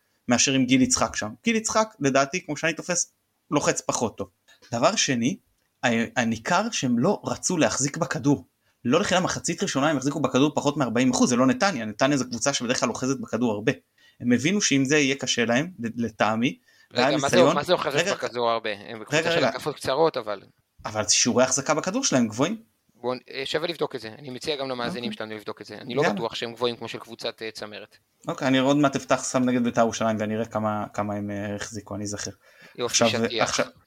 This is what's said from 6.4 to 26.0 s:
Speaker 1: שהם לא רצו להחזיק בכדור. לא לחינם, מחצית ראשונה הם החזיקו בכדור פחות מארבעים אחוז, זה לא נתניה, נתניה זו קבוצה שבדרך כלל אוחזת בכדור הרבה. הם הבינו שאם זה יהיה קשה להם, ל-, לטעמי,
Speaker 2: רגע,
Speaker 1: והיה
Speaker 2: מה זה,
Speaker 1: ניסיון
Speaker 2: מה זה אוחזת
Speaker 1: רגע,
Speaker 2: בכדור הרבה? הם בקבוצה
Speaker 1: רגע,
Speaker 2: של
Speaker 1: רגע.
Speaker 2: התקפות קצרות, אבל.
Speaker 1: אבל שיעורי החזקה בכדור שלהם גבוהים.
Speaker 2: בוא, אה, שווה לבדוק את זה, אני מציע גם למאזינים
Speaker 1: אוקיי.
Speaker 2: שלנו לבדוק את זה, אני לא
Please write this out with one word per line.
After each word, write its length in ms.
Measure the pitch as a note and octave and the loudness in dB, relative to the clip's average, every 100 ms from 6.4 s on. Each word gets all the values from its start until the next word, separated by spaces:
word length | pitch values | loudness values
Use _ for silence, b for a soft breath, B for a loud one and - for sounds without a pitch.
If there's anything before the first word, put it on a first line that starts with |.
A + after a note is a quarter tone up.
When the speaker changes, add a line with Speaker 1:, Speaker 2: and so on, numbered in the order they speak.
| - F3+ A3+ | 0 0 0
Speaker 1:
שהם 280 | - B2+ A#2+ | -2 0 2
לא 220 | E3+ - | 2 0
רצו 320 | B2+ - - F3 | -2 -4 -2 2
להחזיק 400 | A#2 - C#3+ E3 | 2 0 -4 -2
בכדור. 500 | E3 D#3 C#3 C3+ - _ _ _ | -4 0 2 2 -2 _ _ _
לא 140 | A#2+ D#3+ | 0 2
לחינם, 240 | G3+ F3+ | 4 2
מחצית 400 | E3 - - E3+ | 0 -2 -4 -4
ראשונה 260 | F#3+ C3+ D3+ | -2 0 2
הם 80 | D3+ | 2
החזיקו 220 | C#3 D3 | -2 0
בכדור 360 | C3 B2 D3 | 2 4 4
פחות 220 | C3 C#3+ D3 | 2 0 0
מארבעים 340 | A#2+ A#2 C3 | 0 2 2
אחוז, 180 | B2 A#3 | 4 4
זה 60 | |
לא 100 | A#2+ | 6
נתניה, 400 | C3 B2 G3+ C3 | 4 4 2 0
נתניה 320 | G#2+ - C#3 C#3+ | -4 0 2 2
זו 80 | B2 | -2
קבוצה 240 | A#2+ C#3+ | -2 -2
שבדרך 260 | - A#2+ - | 0 0 0
כלל 100 | B2 | -2
אוחזת 300 | - B2+ B2+ | -2 -2 -2
בכדור 320 | A2 A2+ A#2+ | -4 -2 0
הרבה. 200 | G#2 C3+ - _ _ b b | 0 0 -2 _ _ b b
הם 100 | B2 | 2
הבינו 300 | A#2 D3 G#3 | 2 2 2
שאם 240 | - C#3 | 2 2
זה 120 | C3+ D3+ | 4 4
יהיה 180 | C3+ | 2
קשה 300 | C3+ B2 - | 0 -2 0
להם, 260 | A#2 B2 F3 - | 2 2 0 -6
ל-, 260 | A#2 A#2+ | -8 -4
לטעמי, 540 | A2 - G#2+ A2+ C3+ - b b b | -4 0 0 2 0 -2 b b b
Speaker 2:
רגע, 100 | - | 0
Speaker 1:
והיה 140 | C3 D3 | 2 2
Speaker 2:
מה 120 | C#3 | 4
זה, 60 | |
Speaker 1:
ניסיון 200 | F3+ D#3+ | 6 6
Speaker 2:
מה 80 | D3 | 4
זה 100 | D#3+ | 2
אוחזת 220 | F3 D3 | 0 0
Speaker 1:
רגע, 180 | C#3+ F#3 | 0 0
Speaker 2:
בכדור 360 | F3 A#2+ A#2+ A#2 | -2 -4 -2 0
הרבה? 200 | A2+ A2 G2+ G#2 | 0 -2 -6 -10
הם 100 | A#2 | -12
בקבוצה 200 | G#2+ D3+ | -2 0
Speaker 1:
רגע, 120 | E3+ | 0
Speaker 2:
של 60 | E3 | 2
Speaker 1:
רגע. 120 | B2 | 0
Speaker 2:
התקפות 260 | B2+ D3+ | -2 -6
קצרות, 420 | C3 - C3+ D#3+ B2+ | -6 -2 2 2 0
אבל. 240 | G#2+ G2 G2+ _ _ - | -6 -8 -12 _ _ -14
Speaker 1:
אבל 220 | A2+ A2 G2+ | -8 -4 0
שיעורי 360 | - B2 A2+ | 2 4 4
החזקה 300 | B2+ C#3+ - | 2 2 0
בכדור 300 | D#3 F#3 B3 | 0 -2 -2
שלהם 240 | C#4 C3 A2 | 0 2 0
גבוהים. 340 | A2 E3 A3 - _ _ | 0 -2 -2 -12 _ _
Speaker 2:
בוא, 200 | _ A#2+ B2+ - | _ -6 -6 -8
אה, 120 | B2+ | -10
שווה 220 | C3 D#3 E3+ | -4 -4 -4
לבדוק 280 | E3 D3 | -4 -6
את 60 | B2+ | -6
זה, 80 | A2 A2 | -10 -14
אני 100 | C#3+ | -14
מציע 260 | B2+ D#3 | -8 -6
גם 140 | C#3+ C3+ | -4 -4
למאזינים 420 | B2 A#2+ A#2+ A#2 | -4 -4 -4 -6
Speaker 1:
אוקיי. 60 | G#2+ | -8
Speaker 2:
שלנו 100 | A2 | -10
לבדוק 260 | G#2+ G#2+ - | -10 -10 -12
את 40 | |
זה, 120 | G#2+ G#2+ | -12 -12
אני 180 | B2 | -6
לא 60 | B2 | 0